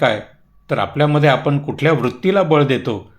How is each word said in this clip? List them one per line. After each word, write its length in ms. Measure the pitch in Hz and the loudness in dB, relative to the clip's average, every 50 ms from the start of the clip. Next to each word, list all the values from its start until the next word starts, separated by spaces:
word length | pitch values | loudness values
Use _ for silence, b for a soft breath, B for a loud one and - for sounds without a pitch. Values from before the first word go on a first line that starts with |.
काय, 220 | 139 120 107 101 - - - _ _ _ _ _ _ - | 0 0 0 -2 -8 -14 -20 _ _ _ _ _ _ -6
तर 80 | 143 113 | -4 -4
आपल्यामध्ये 500 | 98 - - 143 147 147 147 151 151 147 | -4 -4 -2 -2 0 2 2 2 4 4
आपण 300 | 127 123 - 160 143 139 | 2 2 0 -2 -2 -2
कुठल्या 340 | - 123 110 - 139 160 | -2 -6 -6 -2 0 0
वृत्तीला 500 | 160 127 120 120 - - - 190 202 196 | 0 2 0 -4 -4 -2 -2 0 2 2
बळ 220 | 180 156 156 147 139 | 2 2 4 2 4
देतो, 480 | 127 127 117 - 123 107 95 - - _ | 2 0 -2 -2 -6 -8 -8 -10 -16 _